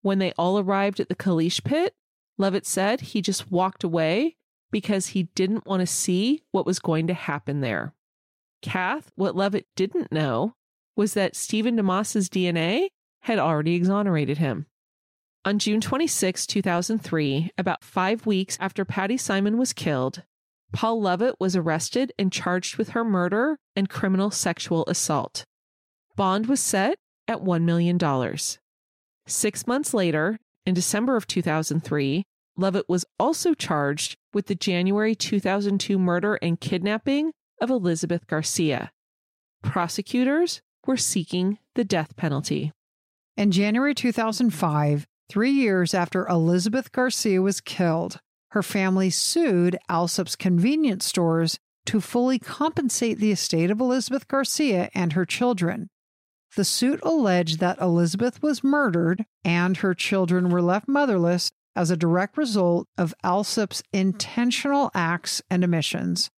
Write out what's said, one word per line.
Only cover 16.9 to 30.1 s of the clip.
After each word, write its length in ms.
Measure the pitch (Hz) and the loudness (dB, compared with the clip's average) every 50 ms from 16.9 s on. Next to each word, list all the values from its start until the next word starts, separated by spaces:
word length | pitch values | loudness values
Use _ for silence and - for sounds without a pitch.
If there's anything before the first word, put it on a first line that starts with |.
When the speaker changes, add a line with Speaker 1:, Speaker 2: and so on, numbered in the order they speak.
| 220 220 | -4 -4
Speaker 1:
three, 520 | - - 165 160 151 139 135 143 165 180 _ | -2 -2 -2 0 0 0 0 0 -2 -4 _
about 260 | - 180 185 165 - | -4 -4 -4 -4 -4
five 440 | - - - 190 185 190 220 226 - | -8 -6 -4 -2 0 0 -2 -2 0
weeks 320 | 214 202 190 190 - - - | 0 0 0 0 -4 -6 -6
after 240 | 190 190 - - 196 | -6 -6 -4 -4 -6
Patty 320 | - - 202 190 196 247 | -4 -2 -4 -2 -2 -2
Simon 400 | 262 - - 196 196 202 208 220 | -2 -2 -2 0 0 0 0 0
was 160 | 233 254 247 | 0 0 -2
killed, 500 | - - - 170 147 131 127 131 - - - _ _ _ _ _ _ _ _ _ | -4 -4 -2 -2 0 0 -2 -2 -4 -8 -20 _ _ _ _ _ _ _ _ _
Paul 280 | - - - 226 233 233 | -6 -2 -2 0 0 0
Lovett 360 | 208 190 180 180 226 254 - _ | 0 0 0 2 0 0 0 _
was 160 | 185 190 180 | -2 0 0
arrested 560 | 185 160 170 156 165 - - - 247 269 262 - - | 0 0 0 -2 -2 -4 -2 -2 -2 -2 -2 -2 -2
and 120 | 196 185 | -2 -2
charged 460 | - - - 180 180 185 180 - - | -2 -2 -2 0 -2 -2 -2 -4 -4
with 140 | - 220 - | -4 -4 -2
her 140 | - 240 233 | -2 -2 0
murder 540 | 226 196 180 175 175 202 214 247 311 311 - _ _ _ | 2 2 2 2 0 0 0 0 0 -2 -4 _ _ _
and 140 | 196 196 185 | -2 -2 -2
criminal 420 | - - - 190 190 185 196 208 | -2 -2 0 0 2 2 0 0
sexual 540 | - - - 185 170 - - - 175 160 156 | -2 -2 -2 -2 -4 -4 -4 -2 0 0 0
assault. 580 | - 175 - - - 156 135 - - _ - - _ _ _ _ _ _ _ _ _ _ _ _ _ _ | 0 -2 -2 0 0 0 -2 -2 -4 _ -14 -14 _ _ _ _ _ _ _ _ _ _ _ _ _ _
Bond 320 | - 196 185 185 208 226 | 0 0 2 2 0 2
was 140 | 233 277 254 | 0 0 0
set 360 | - - - 190 190 247 359 _ _ _ _ _ _ | 0 0 0 2 2 0 -2 _ _ _ _ _ _
at 140 | - - - | -6 -6 -2
one 240 | - 190 175 165 170 | 0 0 2 2 2
million 320 | 170 170 170 170 175 175 | 2 4 4 2 2 2
dollars. 640 | 175 175 147 139 131 123 85 - 151 - - - _ _ _ _ _ _ _ _ _ _ _ _ _ _ | 2 2 2 2 0 0 -2 -4 -6 -6 -8 -8 _ _ _ _ _ _ _ _ _ _ _ _ _ _
Six 400 | - - - - 214 - - - | -8 -4 -2 -2 -2 -2 -4 -4
months 280 | 240 240 285 294 - - | -2 -2 -2 -2 0 0
later, 440 | 214 185 170 | 2 2 2